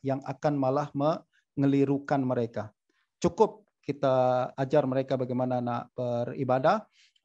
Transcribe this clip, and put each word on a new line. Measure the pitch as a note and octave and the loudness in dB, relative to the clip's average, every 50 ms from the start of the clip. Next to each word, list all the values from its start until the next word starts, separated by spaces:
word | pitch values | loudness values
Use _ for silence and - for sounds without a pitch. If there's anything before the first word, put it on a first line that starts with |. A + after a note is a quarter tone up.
| - | -4
yang | C3+ C3 C3+ | -4 -4 -4
akan | - - C3+ - - D3+ D3 | -4 -10 -10 -2 -2 0 0
malah | C#3 C3+ C3 C3+ D3 D3 - - | 2 0 0 0 0 -4 -4 -4
mengelirukan | C#3 C#3 D#3 F3 - - _ _ _ _ _ - C#3+ C#3 C#3 C#3 C#3 C#3 C3+ C#3+ C#3 C#3+ - D3 C#3 | -2 0 0 0 -2 -8 _ _ _ _ _ -2 0 2 2 4 4 4 2 2 -2 0 -2 -2 0
mereka. | C3 B2+ B2+ B2 A#2 A2+ - A2 G#2 - _ _ _ _ _ _ _ _ _ - | 0 0 0 -2 -2 -4 -6 -8 -10 -10 _ _ _ _ _ _ _ _ _ -2
Cukup | - E3+ E3+ - G#3+ G#3 - - _ _ _ _ | -2 0 4 4 2 2 2 -10 _ _ _ _
kita | - - C#3 C#3+ C#3+ C3+ C3 B2+ B2+ B2+ B2 B2 B2+ - - | -8 -8 -6 -2 0 2 2 4 4 2 2 0 -2 -4 -4
ajar | C3 C3+ B2+ D#3 D3+ C3+ | -4 -2 2 2 2 2
mereka | C3 B2+ C3+ C3 C3 C3+ | 2 0 -2 -2 -2 -2
bagaimana | B2+ B2+ B2+ B2 B2+ B2+ B2+ B2+ B2 A#2+ | -2 -2 -4 -2 -2 -2 -2 -2 -4 -2
nak | A#2+ A#2+ A#2+ A#2+ - - | -4 -6 -6 -8 -10 -10
beribadah, | - B2 B2 A#2+ A#2+ A#2+ A#2+ - - C3 B2 B2+ C3 C#3+ E3 G3+ A3 - _ _ _ _ _ _ _ | -6 -6 -4 -2 -4 -4 -6 -6 -6 0 0 2 4 4 2 2 2 -2 _ _ _ _ _ _ _